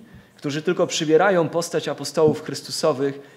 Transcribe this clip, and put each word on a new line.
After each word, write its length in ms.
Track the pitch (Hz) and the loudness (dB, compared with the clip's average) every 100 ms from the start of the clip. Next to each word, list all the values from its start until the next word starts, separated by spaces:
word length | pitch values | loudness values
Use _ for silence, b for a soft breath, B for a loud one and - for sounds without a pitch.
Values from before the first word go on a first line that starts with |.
| B B B B | B B B B
którzy 260 | 147 151 | -6 -4
tylko 260 | 156 180 175 | -2 0 0
przybierają 640 | - 156 160 196 180 156 | -2 4 4 6 4 2
postać 380 | 170 165 160 156 | -2 -4 -4 -4
apostołów 560 | 139 139 - 156 - | -6 -4 2 4 2
Chrystusowych 760 | - 139 - - 165 131 139 135 B | -4 -10 -10 -2 0 0 -2 -4 B